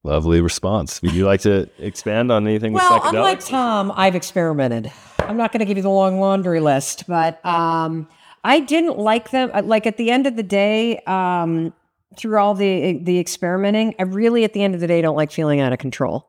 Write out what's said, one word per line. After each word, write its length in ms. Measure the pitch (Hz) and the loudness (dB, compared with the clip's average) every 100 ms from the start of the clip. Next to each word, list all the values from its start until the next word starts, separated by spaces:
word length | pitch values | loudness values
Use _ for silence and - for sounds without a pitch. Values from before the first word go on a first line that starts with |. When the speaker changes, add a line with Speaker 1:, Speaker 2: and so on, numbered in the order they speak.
Speaker 1:
Lovely 380 | 73 76 80 85 | 0 0 4 4
response. 580 | 85 - 92 107 73 - | 2 -2 -2 -2 -4 -4
Would 100 | 87 | -2
you 120 | 87 | 0
like 160 | 98 98 | 2 2
to 280 | 104 98 85 - | 2 2 -2 -10
expand 520 | 98 - 107 110 123 | -12 -8 -4 -2 2
on 160 | 110 107 | 2 2
anything 260 | 107 110 | 0 0
with 80 | 107 | 2
Speaker 2:
Well, 180 | 359 - | 4 4
Speaker 1:
psychedelics? 100 | - | 2
Speaker 2:
unlike 360 | - 381 370 | 0 -2 -4
Tom, 480 | - 262 240 214 196 | -6 -4 -2 -2 -2
I've 200 | - 190 | 0 0
experimented. 760 | 180 - 185 165 151 131 117 113 - - - | 0 -4 -2 0 0 -2 -2 -8 -14 -10 -6
I'm 180 | - 226 | -4 -2
not 140 | 226 | -2
gonna 140 | 220 | -2
give 120 | 202 196 | -2 -2
you 60 | |
the 60 | 190 | 2
long 300 | 196 190 190 | 2 2 2
laundry 400 | 196 196 180 165 | 0 0 0 0
list, 460 | 151 135 139 - - | 2 0 -2 -10 -4
but, 360 | 170 165 160 | 0 0 -2
um, 640 | 175 170 165 165 160 165 156 _ - - | -2 0 0 -2 -2 -6 -10 _ -20 -8
I 160 | 214 294 | 2 2
didn't 360 | 262 320 339 - | 2 0 0 0
like 300 | 208 226 226 | 0 0 -2
them. 180 | 262 254 | -2 0
Uh, 80 | 202 | -2
like, 220 | 202 220 220 | 0 0 0
at 100 | 214 | -2
the 120 | 226 | 0
end 160 | 254 277 | 2 0
of 80 | |
the 80 | 226 | -2
day, 560 | 190 196 202 220 233 226 - | -2 0 2 2 0 -4 -4
um, 640 | 190 180 175 165 165 165 - _ _ _ - | -2 0 0 0 -2 -4 -8 _ _ _ -10
through 200 | 226 214 | 0 2
all 140 | 202 | 2
the, 440 | 202 202 185 160 170 | 2 0 2 0 -2
the 160 | 175 180 | 0 0
experimenting, 760 | 170 - 175 185 202 214 220 214 | 0 -4 -2 0 0 2 0 -2
I 40 | |
really, 400 | 185 190 233 233 | -4 2 2 2
at 100 | 214 | 0
the 80 | 202 | 0
end 100 | 202 | 0
of 60 | 175 | 0
the 60 | 170 | 2
day, 140 | 170 | 2
don't 140 | 160 | 2
like 160 | 151 151 | 0 -2
feeling 280 | - 151 143 | 0 0 2
out 140 | 131 | 2
of 60 | 127 | -2
control. 480 | 135 - 120 107 | -6 -4 -4 -4